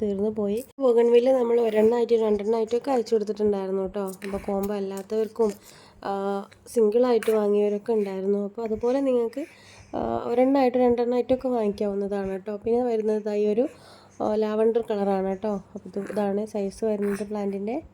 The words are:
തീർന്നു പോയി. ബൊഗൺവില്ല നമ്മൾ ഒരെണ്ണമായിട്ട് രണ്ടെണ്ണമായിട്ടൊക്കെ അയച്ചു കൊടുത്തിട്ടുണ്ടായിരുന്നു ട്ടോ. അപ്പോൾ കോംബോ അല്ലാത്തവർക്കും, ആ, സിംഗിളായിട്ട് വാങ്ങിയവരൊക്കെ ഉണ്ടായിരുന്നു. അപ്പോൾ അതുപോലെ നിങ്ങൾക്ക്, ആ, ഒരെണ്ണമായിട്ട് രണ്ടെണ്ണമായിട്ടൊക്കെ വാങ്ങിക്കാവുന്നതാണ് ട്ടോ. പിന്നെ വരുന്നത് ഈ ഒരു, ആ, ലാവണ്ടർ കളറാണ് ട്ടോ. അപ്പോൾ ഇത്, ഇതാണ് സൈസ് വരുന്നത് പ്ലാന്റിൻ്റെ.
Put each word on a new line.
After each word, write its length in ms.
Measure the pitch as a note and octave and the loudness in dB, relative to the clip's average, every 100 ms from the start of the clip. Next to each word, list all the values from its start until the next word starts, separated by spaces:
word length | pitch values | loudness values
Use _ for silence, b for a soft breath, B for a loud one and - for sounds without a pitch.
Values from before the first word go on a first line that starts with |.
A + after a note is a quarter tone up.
തീർന്നു 280 | G#3 G3 G#3+ | -4 -2 -2
പോയി. 340 | A3 G3+ G#3+ C4 - | -2 -2 -4 -6 -2
ബൊഗൺവില്ല 600 | C4+ A#3 A#3 A#3+ B3 C4 | 2 4 6 6 6 2
നമ്മൾ 200 | A#3 A#3 | 2 2
ഒരെണ്ണമായിട്ട് 520 | A3+ G#3+ A3 A#3+ A3+ | 2 4 4 4 2
രണ്ടെണ്ണമായിട്ടൊക്കെ 760 | A3+ A3 G#3 G3+ A3+ A3 A#3+ C#4 | 2 2 0 0 -2 0 -2 0
അയച്ചു 240 | B3+ G#3+ A3+ | -2 2 0
കൊടുത്തിട്ടുണ്ടായിരുന്നു 720 | G#3 G#3 G#3+ G3 F#3+ F#3+ F#3+ | 0 0 0 0 -2 -2 -4
ട്ടോ. 200 | G3+ F#3+ | -4 -8
അപ്പോൾ 300 | F#3 G3+ G3 | -8 -8 -8
കോംബോ 360 | - G3 G3 | -4 -4 -2
അല്ലാത്തവർക്കും, 800 | G#3 G3 G3 G3 A3 G#3+ G#3+ A3 G3+ B B B B | -4 -6 -8 -6 -4 -4 0 -2 -2 B B B B
ആ, 80 | - G3 G3 G3 - - - | -6 -4 -2 -4 -6 -18 -4
സിംഗിളായിട്ട് 640 | A#3+ G#3+ A#3 B3+ A#3 A3 | 2 4 4 4 2 2
വാങ്ങിയവരൊക്കെ 640 | A3 G#3 G#3 G#3 G#3 G#3 | 0 2 2 2 -2 -2
ഉണ്ടായിരുന്നു. 520 | A3 G3 F#3+ F#3+ G3+ G3+ | -2 -2 -4 -2 -2 -2
അപ്പോൾ 160 | G3+ | -6
അതുപോലെ 400 | A3+ G#3+ A#3+ C4+ | -6 -2 0 0
നിങ്ങൾക്ക്, 440 | C4+ B3 A3+ C4+ D#4+ B B B B - | 2 0 -2 -6 -12 B B B B -6
ആ, 280 | A3+ A#3 A#3 | -4 -4 -2
ഒരെണ്ണമായിട്ട് 520 | A#3+ C4 C#4 B3+ B3 | 2 4 4 4 4
രണ്ടെണ്ണമായിട്ടൊക്കെ 680 | B3 A#3+ A#3+ B3 A#3+ B3+ B3+ | 2 2 0 0 0 0 0
വാങ്ങിക്കാവുന്നതാണ് 1000 | A#3+ G#3 G3+ G#3 G3 G3+ G3+ F#3+ F#3+ F#3+ | 0 -2 -2 -2 -2 -4 -4 -4 -6 -8
ട്ടോ. 100 | G#3 | -8
പിന്നെ 260 | A3+ A#3 | -2 0
വരുന്നത് 460 | B3 A3 G#3+ G#3+ G#3+ | 0 0 0 -2 -2
ഈ 160 | G#3 G#3 | 0 0
ഒരു, 220 | G#3 C#4+ B B B B - | 2 -2 B B B B -4
ആ, 140 | G#3+ G#3+ | -2 0
ലാവണ്ടർ 460 | G#3+ G#3+ A3+ A3+ A3+ | 0 2 2 2 0
കളറാണ് 460 | G#3 G3+ F#3+ F#3+ F#3+ | -2 0 0 0 -2
ട്ടോ. 180 | A3 G3+ | -4 -4
അപ്പോൾ 340 | - G3+ F#3+ | -8 -18 -10
ഇത്, 220 | G3+ G3 | -10 -6
ഇതാണ് 340 | G3 G3+ G3 G#3+ | -2 -2 -2 -4
സൈസ് 400 | G#3+ G3 - A3+ | -4 -4 -4 -4
വരുന്നത് 420 | G#3 G3+ G3+ G#3 | -2 -2 -4 -6
പ്ലാന്റിൻ്റെ. 540 | G#3 G3+ G3 G3+ C#4 - | -6 -4 -4 -6 -6 -10